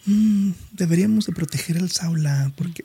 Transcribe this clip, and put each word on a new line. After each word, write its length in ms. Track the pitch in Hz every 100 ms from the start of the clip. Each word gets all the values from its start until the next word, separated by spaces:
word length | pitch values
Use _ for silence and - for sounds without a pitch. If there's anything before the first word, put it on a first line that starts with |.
| 202
"Mm, 440 | 208 220 202 196 175 -
deberíamos 560 | 214 175 170 208 220 202
de 60 |
proteger 440 | 175 156 139 - 165
al 140 | 180
saula", 600 | - 170 160 147 139 139 139
porque, 280 | 175 165